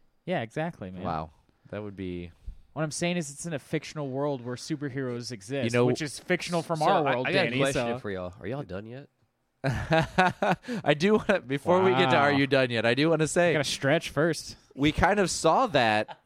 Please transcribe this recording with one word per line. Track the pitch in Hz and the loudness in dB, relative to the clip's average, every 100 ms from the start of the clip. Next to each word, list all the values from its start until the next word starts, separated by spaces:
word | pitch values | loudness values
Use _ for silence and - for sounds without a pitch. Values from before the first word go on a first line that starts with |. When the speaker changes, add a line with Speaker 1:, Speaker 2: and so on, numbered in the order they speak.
| _ _ - | _ _ -6
Speaker 1:
Yeah, | 175 | -4
exactly, | 117 - 165 - 95 | -4 -6 -8 -8 -14
man. | 92 | -10
Speaker 2:
Wow, | 92 80 80 _ _ _ _ | -6 -6 -8 _ _ _ _
that | 101 | -12
would | 104 98 | -10 -10
be | 92 87 87 - - - - | -8 -8 -10 -14 -16 -16 -14
Speaker 1:
What | 139 | -8
I'm | 156 | -6
saying | - 175 175 | -4 -4 -4
is | 143 | -6
it's | 139 170 | -10 -8
in | |
a | 160 | -8
fictional | - 160 - 156 139 | -6 -6 -6 -10 -6
world | 131 147 135 120 | -4 -4 -4 -6
where | 123 | -10
superheroes | - 151 143 131 127 120 120 | -8 -6 -6 -6 -6 -6 -8
exist, | 120 98 139 117 | -12 -8 -4 0
Speaker 2:
You | 120 | 2
know, | 123 | 2
Speaker 1:
which | 123 | 2
is | 151 - | -4 -8
fictional | - 180 - 170 | -4 -4 -2 -4
from | - 160 | -4 0
Speaker 3:
So, | 160 | 2
Speaker 1:
our | 190 143 | 2 2
Speaker 3:
I, | 151 | 0
Speaker 1:
world, | 127 | 0
Speaker 3:
I | |
got | 190 175 | 0 0
Speaker 1:
Danny, | 127 | 0
Speaker 3:
a | |
question | 139 135 117 | 0 0 -2
Speaker 1:
so. | 123 | -4
Speaker 3:
for | 104 | -6
y'all. | 92 90 90 | -6 -8 -10
Are | 98 | -8
y'all | 139 | -8
done | 110 90 110 | -8 -10 -10
yet? | 127 143 _ _ _ _ _ | -16 -18 _ _ _ _ _
Speaker 2:
<laughs> | |
I | 135 117 - 160 - - 185 - 202 180 - 226 - 151 | -4 -2 0 0 2 2 0 2 0 0 -2 -4 0 2
do | 190 214 | 4 2
wanna, | - 196 | 2 0
before | 123 139 - 180 | 0 -4 2 4
we | 190 | 4
get | 180 135 | 4 4
to | 160 | 6
Are | 143 | 6
Speaker 1:
Wow. | 139 | 4
Speaker 2:
You | 139 | 4
Done | 139 127 | 4 4
Yet, | 117 113 | 2 2
I | |
do | 123 156 | 4 4
wanna | 156 156 | 4 2
say | 180 175 | 2 2
Speaker 1:
Gotta | 156 | 2
stretch | 131 - 135 165 - | -2 -2 2 2 0
first. | - 165 151 - - _ - | 0 0 0 -8 -18 _ 0
Speaker 2:
we | 147 | 0
kind | - 180 208 | 4 4 4
of | 175 | 2
saw | - 165 185 254 | 2 2 4 4
that | 139 113 107 107 - | 4 4 2 0 -8